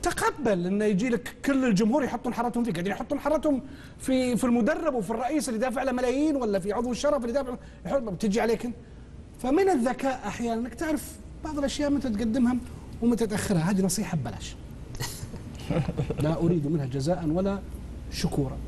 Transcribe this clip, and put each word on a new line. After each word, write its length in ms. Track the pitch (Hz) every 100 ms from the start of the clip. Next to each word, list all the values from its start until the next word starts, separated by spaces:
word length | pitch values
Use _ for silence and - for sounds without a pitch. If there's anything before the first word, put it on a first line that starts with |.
تقبل 640 | 349 - 453 - 240 190 175
إنه 180 | 202 214
يجي 240 | 190 254
لك 260 | 233 - - -
كل 200 | 269 262
الجمهور 380 | 190 220 285
يحطون 300 | 262 240 247
حرتهم 300 | 220 240 240
فيك، 100 | 226
قاعدين 180 | 175 180
يحطون 280 | 196 254 277
حرتهم 420 | 294 311 302 269 - - - -
في، 380 | - 254 254 220
في 60 |
المدرب 520 | 254 240 214 311 311 254
وفي 160 | 180
الرئيس 380 | 226 247 302 269
اللي 100 | 220
دافع 240 | 254 247
له 80 | 262
ملايين، 440 | 247 247 254 311 277
ولا 240 | 226 196
في 140 | 185
عضو 180 | 202 247
الشرف 300 | 240 285 294
اللي 120 | 233
دافع، 220 | 254 254 247 - - 175
يحط، 160 | 269
بتجي 400 | 226 175 226 208
عليك 240 | 226 220 247
أنت. 100 | - - - - - - -
فمن 260 | 254 302 392
الذكاء 580 | 330 240 240 269 254 -
أحيانًا 340 | - 240 226
إنك 120 | 240
تعرف 420 | - 320 302 - - - -
بعض 140 | 320 294
الأشياء 320 | 277 - 294
متى 200 | 277 254
تقدمها 460 | 208 233 240 240 247 - - - -
ومتى 260 | 233 233 220
تأخرها، 440 | 202 - 185 165
هذه 100 | 196
نصيحة 360 | 190 - 196 160
ببلاش. 380 | 120 - - - - - - - - - - -
<laughs> 840 | - - - 175 143 170 139 143
لا 140 | 147 165
أريد 300 | 170 175 143
منها 180 | 160 135
جزاءً 400 | 135 135 180 160
ولا 320 | 165 196 196 - - - - -
شكوراً. 460 | - - - 135 -